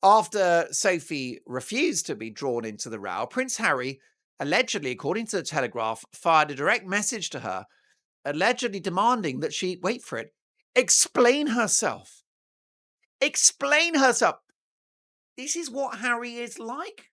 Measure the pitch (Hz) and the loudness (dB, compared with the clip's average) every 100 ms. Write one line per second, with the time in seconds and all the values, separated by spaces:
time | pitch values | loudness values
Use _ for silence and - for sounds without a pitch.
0 | 196 220 208 208 185 170 170 - 208 180 | 8 6 6 0 4 4 2 0 0 0
1 | 139 151 127 120 - 127 123 226 311 208 | -2 -6 -6 -8 -8 -8 -6 -2 0 0
2 | - 127 113 107 143 120 110 107 - 110 | -4 -6 -8 -6 -4 -2 -4 -8 -10 -8
3 | 98 90 120 - 254 - 220 139 127 135 | -8 -6 -6 -4 -4 -2 0 0 -2 -8
4 | _ _ _ _ 139 180 - 208 143 123 | _ _ _ _ -2 0 0 -2 -4 -6
5 | 147 185 226 202 147 151 123 120 113 110 | -4 -4 -4 -6 -4 -2 -2 -2 -4 -4
6 | - - - 160 147 135 147 233 190 196 | -10 -6 2 4 4 0 0 0 0 -2
7 | 208 233 170 135 110 92 98 _ _ _ | -2 -4 -6 -8 -6 -8 -8 _ _ _
8 | _ _ - 147 190 247 240 196 175 175 | _ _ -6 0 2 2 -2 -4 -4 2
9 | 220 247 180 131 160 - 185 180 180 247 | 2 2 0 -4 -4 -4 -4 -4 -4 -6
10 | - 117 113 _ _ _ _ - 226 - | -6 -10 -10 _ _ _ _ 0 4 4
11 | - - 240 277 294 233 220 - 196 110 | 2 4 6 6 2 0 0 0 0 -4
12 | - - _ _ _ _ _ _ _ _ | -12 -20 _ _ _ _ _ _ _ _
13 | _ _ 294 302 - - 277 294 339 320 | _ _ -2 4 2 2 2 4 4 4
14 | 269 240 220 156 _ _ _ _ _ _ | 4 4 2 0 _ _ _ _ _ _
15 | _ _ _ - 269 330 320 254 269 226 | _ _ _ -16 -8 -6 -6 -6 -6 -4
16 | 247 240 240 240 240 - 226 262 381 440 | -2 -2 -4 -8 -10 -10 -10 -10 -10 -14
17 | - | -20